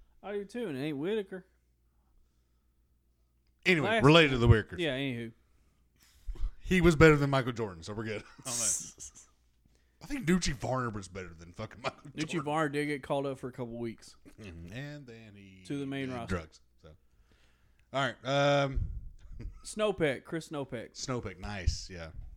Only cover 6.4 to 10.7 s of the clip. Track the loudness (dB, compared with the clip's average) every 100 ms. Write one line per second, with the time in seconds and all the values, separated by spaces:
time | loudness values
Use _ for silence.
6.4 | -2 -2 2 6 6 10 10 10 4 2
7.4 | 0 -4 -6 -6 -10 -8 -6 -6 -10 -16
8.4 | -8 -4 -2 -2 -4 -16 -20 -20 -20 _
9.4 | _ _ _ _ _ _ -8 -4 2 2
10.4 | 2 -2 -2